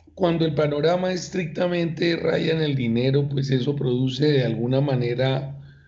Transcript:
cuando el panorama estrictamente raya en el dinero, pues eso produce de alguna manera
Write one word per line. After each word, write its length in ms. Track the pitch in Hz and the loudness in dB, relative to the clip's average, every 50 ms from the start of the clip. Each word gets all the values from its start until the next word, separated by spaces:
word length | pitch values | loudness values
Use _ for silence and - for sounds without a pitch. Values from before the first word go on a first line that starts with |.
| - - - | -20 -12 -4
cuando 320 | - 190 170 165 160 165 | 0 2 2 2 2 0
el 80 | 156 135 | 0 0
panorama 580 | 156 151 147 143 147 151 165 180 180 185 185 | 0 0 0 0 2 2 2 2 2 0 -2
estrictamente 1040 | 185 170 139 - - 185 165 156 139 - 180 175 175 175 170 165 165 170 175 170 170 | -2 -4 -6 -6 -6 -6 -6 -4 -4 -2 -2 0 0 0 -2 -2 -2 -2 0 0 0
raya 380 | - - - 165 170 170 160 160 | 0 0 0 0 0 0 0 0
en 80 | 160 | 0
el 140 | 156 147 135 | 0 0 0
dinero, 520 | 131 120 113 113 120 127 135 135 143 139 | 0 0 0 0 2 2 2 2 2 0
pues 220 | 143 139 139 - - | 0 -2 -2 0 0
eso 260 | 135 127 131 147 143 | 0 0 0 0 -2
produce 560 | 143 139 131 123 123 131 131 127 127 151 151 | -2 0 0 0 0 0 0 0 0 2 2
de 120 | 147 131 123 | 4 2 2
alguna 380 | 113 110 110 117 123 131 135 | 0 0 -2 -2 0 0 2
manera 800 | 143 143 131 120 120 120 120 127 131 135 131 135 - - - - - - - - - | 2 2 0 0 0 0 0 0 0 0 0 -2 -4 -8 -12 -14 -16 -18 -20 -20 -20